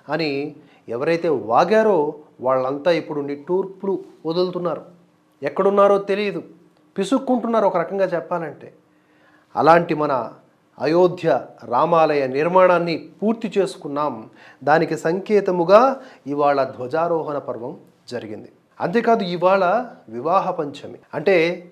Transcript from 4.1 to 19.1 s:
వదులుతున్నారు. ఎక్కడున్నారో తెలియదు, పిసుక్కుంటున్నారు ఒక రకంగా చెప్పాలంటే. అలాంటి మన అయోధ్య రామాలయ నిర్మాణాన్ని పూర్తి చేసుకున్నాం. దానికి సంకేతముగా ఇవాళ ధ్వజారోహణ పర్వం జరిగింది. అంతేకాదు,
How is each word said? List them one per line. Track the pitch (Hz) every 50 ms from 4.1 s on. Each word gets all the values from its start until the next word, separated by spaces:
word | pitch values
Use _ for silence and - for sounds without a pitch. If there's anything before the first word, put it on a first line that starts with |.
| - - -
వదులుతున్నారు. | 160 165 180 185 180 180 175 175 165 147 - - - - _ _ _ _ _ _ _ _ -
ఎక్కడున్నారో | 135 143 - 190 190 196 202 202 202 202 202 196
తెలియదు, | 196 - 196 202 208 202 170 160 - - - _ _ _ _ _ _ _ - 196
పిసుక్కుంటున్నారు | 190 - 269 262 269 254 254 226 240 233 226 220 202
ఒక | 185 185
రకంగా | 170 165 175 196 196 190
చెప్పాలంటే. | 170 170 160 165 - 180 170 165 147 127 113 117 117 - _ _ _ _ _ _ _ _ _ _ _ _ _ _ _ -
అలాంటి | 110 135 156 165 175 165 165 156
మన | 151 151 143 135 123 110 - - - _ _ _ _ _ _ _ -
అయోధ్య | 120 151 165 175 185 175 175 - 160 165 135 120 - - - - -
రామాలయ | 107 117 131 156 170 170 160 156 151 147 143 131
నిర్మాణాన్ని | 127 131 143 156 175 185 185 185 175 175 170 170 170 156 - - - - -
పూర్తి | 196 220 233 233 - 185 - 196
చేసుకున్నాం. | 180 - - - - 147 143 143 151 143 120 110 110 - _ - - - - - 131
దానికి | 143 156 165 160 - 160
సంకేతముగా | 139 - 160 175 196 190 - 214 196 - 185 180 175 165 185 202 220 254 269 - - - - - - -
ఇవాళ | 135 143 147 147 143 143 139 127
ధ్వజారోహణ | 113 107 110 127 120 156 160 170 170 170 160 139 151 147 135
పర్వం | - 135 113 110 120 139 190 - - _ _ _ _ -
జరిగింది. | 123 113 113 107 104 98 - - _ _ _ _ _ -
అంతేకాదు, | 170 175 185 233 233 233